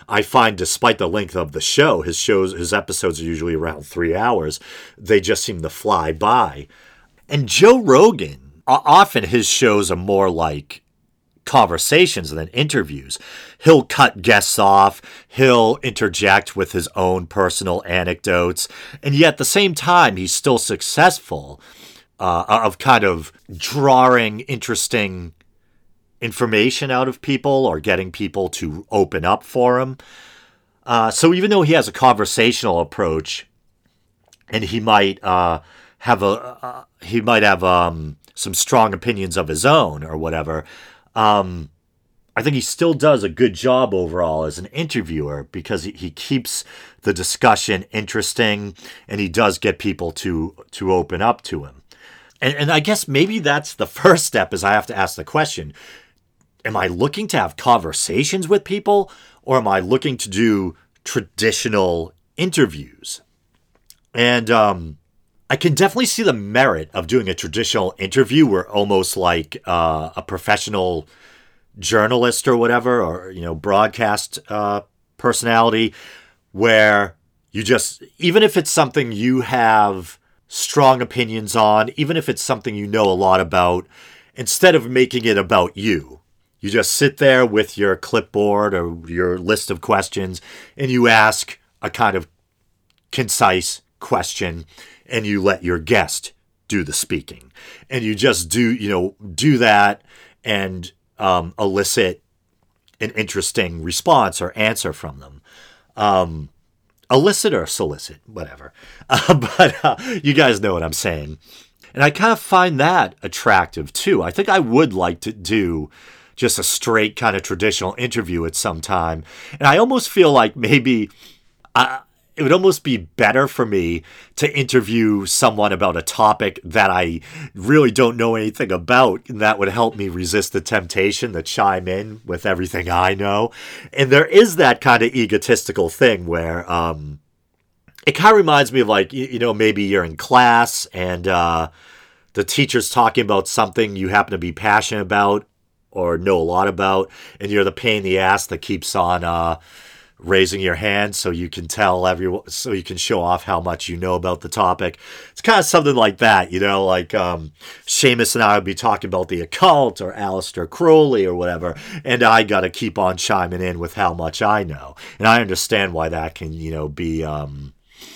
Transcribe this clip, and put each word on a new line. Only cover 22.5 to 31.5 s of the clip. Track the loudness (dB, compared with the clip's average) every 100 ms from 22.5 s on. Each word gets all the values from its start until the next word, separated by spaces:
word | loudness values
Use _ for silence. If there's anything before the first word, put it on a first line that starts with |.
| 2 2 -2
kind | 2 4
of | 4 0 -6 _ _ -12
drawing | -8 0 4 6 6 4 2 -6
interesting | -10 -10 -6 -6 -4 -2 -4 -6 -14 _ _ _ _ _ _ _ _ -10
information | -10 -4 0 2 2 0 -2
out | -2 -2
of | -6
people | -4 -4 0 0 0
or | -2
getting | 0 -2 -2
people | -8 -8 -4 -6
to | -6 -8 -10 -4
open | 0 0 0
up | 0 -2
for | -2 0 2 2
him. | -2 -10 -20 -20 -20 -20 _ _ _ _ 0
Uh, | 2 2
so | 2 2
even | 2
though | 2